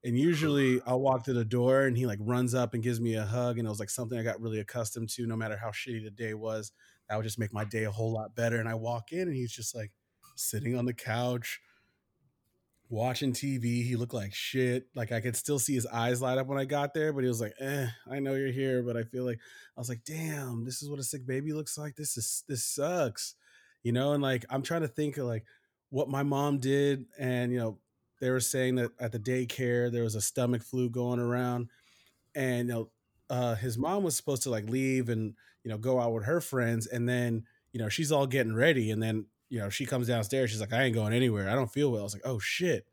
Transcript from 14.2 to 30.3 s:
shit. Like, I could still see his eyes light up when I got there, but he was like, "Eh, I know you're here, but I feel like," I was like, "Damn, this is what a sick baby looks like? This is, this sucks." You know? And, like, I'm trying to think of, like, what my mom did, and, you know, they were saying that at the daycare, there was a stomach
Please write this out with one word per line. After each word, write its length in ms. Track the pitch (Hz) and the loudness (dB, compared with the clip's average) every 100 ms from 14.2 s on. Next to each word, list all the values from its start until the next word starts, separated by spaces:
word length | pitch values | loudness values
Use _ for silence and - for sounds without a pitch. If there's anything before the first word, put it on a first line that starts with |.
| 98 | -4
shit. 540 | - - 127 127 123 - | -6 -4 2 2 2 -4
Like, 180 | - 113 | -6 -2
I 80 | 117 | -2
could 160 | 123 113 | -2 -4
still 220 | - 143 | -2 0
see 160 | 123 | 2
his 120 | 131 113 | 0 0
eyes 360 | 117 117 123 | 0 2 2
light 160 | 127 131 | 2 0
up 80 | 131 | 0
when 120 | 139 | -2
I 60 | |
got 300 | 131 143 143 | 0 0 0
there, 180 | 156 156 | 0 0
but 100 | 139 | 2
he 60 | 127 | 2
was 120 | 113 | 2
like, 140 | 107 - | -2 -4
"Eh, 280 | 135 143 127 117 - | -4 -2 -2 -6 -10
I 80 | 139 | -4
know 140 | 135 | -2
you're 180 | 135 135 | 0 -2
here, 300 | 127 135 127 | 0 0 0
but 140 | 120 117 | 0 -2
I 60 | |
feel 220 | 113 127 | -4 -4
like," 160 | 127 113 - - - - | -4 -4 -8 -20 -20 -12
I 40 | |
was 80 | 123 | -8
like, 160 | 120 | -8
"Damn, 600 | - 156 160 147 131 117 | -8 -6 -6 -6 -6 -6
this 180 | 120 123 | -6 -8
is 60 | 143 | -8
what 100 | 143 | -6
a 60 | |
sick 220 | 131 143 123 | -6 -6 -4
baby 260 | 131 151 | -4 -2
looks 240 | 151 147 - | -4 -6 -8
like? 200 | 151 139 | -10 -8
This 200 | 147 - | -6 -4
is, 280 | 110 - - | -4 -6 -4
this 160 | 127 | -4
sucks." 680 | - - 147 180 135 104 - - _ - _ _ | -4 -2 0 2 0 -2 -10 -12 _ -20 _ _
You 100 | 120 | 0
know? 200 | 120 139 | 2 4
And, 100 | 147 | 2
like, 220 | 139 127 117 | 2 0 0
I'm 120 | 135 | -4
trying 200 | 135 170 | -2 -2
to 60 | 151 | -2
think 300 | - 151 143 | -2 -4 -2
of, 80 | 123 | -2
like, 180 | 113 - - _ _ _ | -4 -6 -20 _ _ _
what 180 | 135 135 | -2 0
my 140 | 135 | 0
mom 360 | 143 139 143 143 | 2 2 2 2
did, 460 | 131 139 143 139 123 - | 2 4 4 2 -4 -6
and, 340 | 127 123 123 | -2 0 2
you 60 | 123 | 0
know, 220 | 113 101 _ _ _ _ | -2 -4 _ _ _ _
they 100 | 127 | 0
were 100 | 127 | 2
saying 340 | 120 135 127 127 | 2 2 2 2
that 140 | 120 - | 0 -2
at 140 | 120 | -4
the 80 | 113 | -4
daycare, 680 | 107 127 123 - 123 120 120 | 0 0 0 -2 0 2 2
there 100 | 117 | 2
was 120 | 117 107 | 0 0
a 40 | |
stomach 420 | 104 | -2